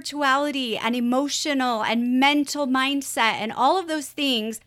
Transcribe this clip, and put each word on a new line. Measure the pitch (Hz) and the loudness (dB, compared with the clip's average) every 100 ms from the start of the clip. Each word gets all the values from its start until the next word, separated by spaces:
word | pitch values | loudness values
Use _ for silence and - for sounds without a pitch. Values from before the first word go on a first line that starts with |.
| - | -6
spirituality | 285 277 269 294 277 254 208 | -2 2 2 2 -2 -4 -2
and | 226 247 | -2 0
emotional | 240 254 285 - 320 277 254 226 | 0 0 0 -2 -2 0 0 0
and | 214 226 240 254 | 0 0 2 4
mental | 277 294 277 294 285 | 4 4 0 -2 0
mindset | 262 269 277 269 - 226 202 | 2 2 -2 -2 0 0 0
and | 220 | -4
all | - 254 359 | 0 2 2
of | 349 | 0
those | 311 269 | -4 -6
things | - 285 240 214 220 | -4 -2 0 -2 -8